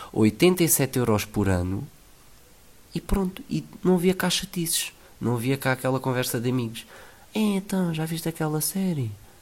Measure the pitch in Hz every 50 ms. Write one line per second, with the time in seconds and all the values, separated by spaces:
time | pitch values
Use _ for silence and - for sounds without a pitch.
0 | - - - - 110 110 107 - - 180 185 180 170 156 - - 139 131 - 131
1 | 123 113 110 104 - - - 110 104 98 95 90 87 90 95 101 143 - - -
2 | - - - - - - - - - - - - - - - - - - - -
3 | - - - 208 196 180 185 - - - - 156 151 - - - - 180 185 180
4 | 170 185 180 185 - 180 175 - - 180 - 180 170 165 - - - - - -
5 | - - - - - 110 123 120 110 127 135 135 - 135 131 127 - 131 131 131
6 | 131 135 127 123 127 127 - 127 113 127 127 131 120 113 113 113 - - - -
7 | - - - - - - - 214 214 214 202 190 190 - - 190 185 170 160 160
8 | 156 160 165 160 - 165 160 - 156 156 151 156 151 - - 190 196 185 175 147
9 | 127 110 104 - - - - -